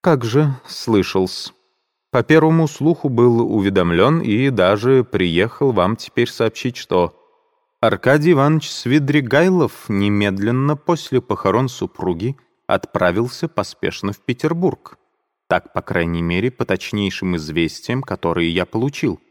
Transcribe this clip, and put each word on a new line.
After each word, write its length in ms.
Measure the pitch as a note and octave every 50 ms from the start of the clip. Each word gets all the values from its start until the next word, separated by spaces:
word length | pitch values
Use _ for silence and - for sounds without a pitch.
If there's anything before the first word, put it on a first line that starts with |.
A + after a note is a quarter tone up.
«Как 240 | _ F#3 D#3+ C3+ A#2
же, 300 | A2+ A2+ C#3 D#3 C#3+ C3+ B2+ _
слышал-с. 840 | - - - - - A2+ G#2 F#2 - - F#2+ F#2 F#2 - - - - _ _ _ _ _ _ _ _ _ _ _ _
По 120 | - B2+ A2
первому 460 | - D3+ D#3+ D#3 D#3+ D#3+ E3 D#3+ D3
слуху 400 | - - C3+ D#3 E3+ - - D3
был 440 | B2+ A2+ A#2+ B2 A#2 A#2 A#2 G2+ G#2
уведомлен 680 | A2 G2 G2+ G2 G2 F2+ E2+ E2+ E2+ G2 B2+ D#3 E3
и 300 | - A#2 G#2 A2 C3 C#3
даже 540 | B2+ G2+ F2+ F2+ G2+ G#2+ G#2 B2+ C3+ C3 A#2+
приехал 680 | - - G#2 F#2+ F2 D#2+ E2+ F#2+ A#2 - - C#3+ C3+ A#2+
вам 240 | G2+ F2 F#2 A2+
теперь 340 | A2+ - - _ - A#2+ A#2+
сообщить, 460 | - - A#2+ A2+ - - - B2+ A#2+
что 380 | - - _ - F2+ F2 D#2+ - _ _ _ _ _ _ _ _ _ _ _ _ _
Аркадий 520 | - A2+ G2+ F#2+ - B2+ C#3 D3+ D3+ E3+ F3
Иванович 380 | C3+ C#3 C#3+ D#3 D#3+ - -
Свидригайлов 1160 | - - - A#2+ B2+ D3+ C#3+ C3+ C#3+ D3+ C#3 A#2+ C3+ C#3+ E3+ F#3+ F#3 F3+ D3+ G#2+ - - - -
немедленно 880 | A2 G2 G2+ G2+ G#2 G#2 G2+ G2+ F#2+ G2 G2+ G#2+ A#2+ B2+ C3+ C#3+ D3+
после 440 | C#3+ _ - F3 D3+ - - - B2+
похорон 480 | - _ G#2 - - G2 F#2 A#2 C3+ B2+
супруги 680 | - - - - _ - F2 F2+ F2+ E2 F#2+ B2 C#3 _ _ _ _ _ _
отправился 840 | _ G2 F#2 - - _ - F2 F2+ F2 G2 A#2 B2 - - - E3
поспешно 640 | _ - G2 - - _ - F#2+ F2 - - G2 G2
в 60 | -
Петербург. 800 | _ - B2 - - D#3 E3 E3+ F3+ - - - _ - - _ _ _ _ _ _ _ _ _ _ _
Так, 240 | F2+ E2+ - - _
по 100 | F#2 -
крайней 400 | - G2 F2+ E2+ E2+ E2+ E2+ E2+
мере, 280 | E2+ E2+ F#2 G2+ B2+
по 140 | B2+ _ A#2+
точнейшим 720 | - G2 F2+ - - - G#2 G2+ F#2+ F#2 - - F#2 F2+
известиям, 680 | E2+ D#2 D2+ D2+ E2 E2 D#2 - - - - A#2+ C3 C3+
которые 480 | - G2+ - - E2+ E2 F2 E2+ E2 E2
я 140 | F#2 F2+
получил». 540 | - - A2 A#2 C#3+ C#3 - - C3 F2 - _ _